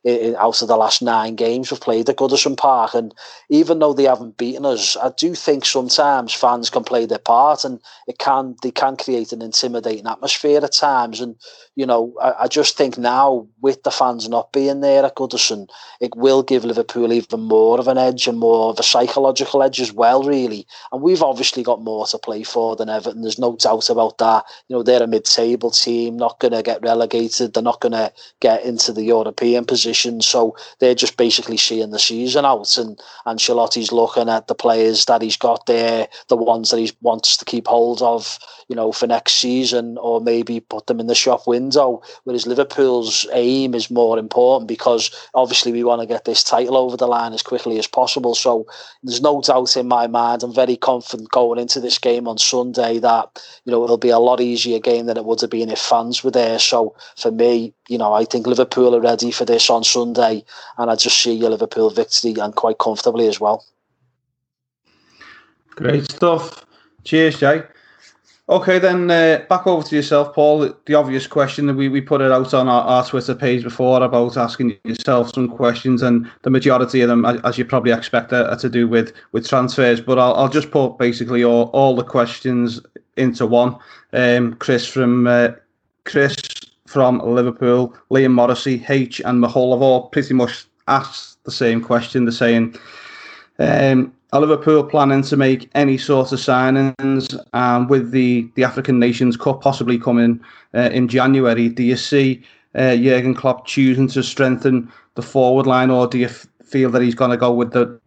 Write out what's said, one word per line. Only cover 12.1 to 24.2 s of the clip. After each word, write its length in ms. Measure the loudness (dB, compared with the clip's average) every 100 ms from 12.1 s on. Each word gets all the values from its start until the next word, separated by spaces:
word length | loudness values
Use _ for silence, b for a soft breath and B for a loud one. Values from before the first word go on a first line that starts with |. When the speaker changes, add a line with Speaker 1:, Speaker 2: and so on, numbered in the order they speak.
| -2
Speaker 1:
I, 220 | -2 -2
I 40 | -2
just 300 | 0 0 0
think 200 | -2 0
now 500 | -2 2 2 0 -6 _
with 220 | -2 -2
the 80 | -6
fans 360 | 0 -2 -2 -4
not 220 | -4 -2
being 300 | -2 -2 0
there 240 | 2 2 2
at 100 | -2
Goodison, 520 | -6 -2 -2 -4 -12 B B B
it 160 | -8 0
will 260 | 2 2
give 240 | 2 -2 0
Liverpool 480 | -4 -4 -2 0
even 280 | 0 -2 -8
more 380 | 0 4 4 4
of 80 | 2
an 100 | 2
edge 300 | 0 0 -4
and 120 | 0
more 300 | 2 4 2
of 100 | 0
a 40 |
psychological 760 | 0 2 0 2 0 0 -2 0
edge 180 | 0 0
as 140 | -6
well, 300 | 0 2 2
really. 420 | 0 -2 -2 -8 -14 B B
And 100 | -2
we've 200 | 0 2
obviously 420 | 2 0 -4 -4
got 180 | -4 -4
more 260 | -4 -6 -6
to 100 | -8
play 260 | -8 -10
for 320 | -6 -4 -2 -4
than 140 | -6
Everton. 320 | -6 -6 -8
There's 160 | -8 -2
no 180 | -4 0
doubt 340 | 0 0 0
about 280 | 0 0
that. 280 | 0